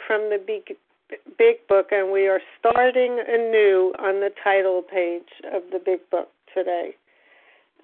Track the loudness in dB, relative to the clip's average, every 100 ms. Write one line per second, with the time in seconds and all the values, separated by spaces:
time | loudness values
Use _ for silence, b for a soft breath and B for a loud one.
0 | -4 -4 -2 -4 -6 -10 -10 -20 _ _
1 | _ -20 -14 2 2 2 2 0 2 -2
2 | 0 0 2 0 -4 -2 0 4 2 2
3 | 0 -2 -2 -2 0 4 4 4 2 -2
4 | -4 -2 -4 -4 0 2 2 -2 -4 -4
5 | -4 -4 -12 -20 -8 -8 -6 -6 -4 -4
6 | -4 -6 -6 _ _ -6 -4 -4 -6 -14
7 | _ b b b b b b _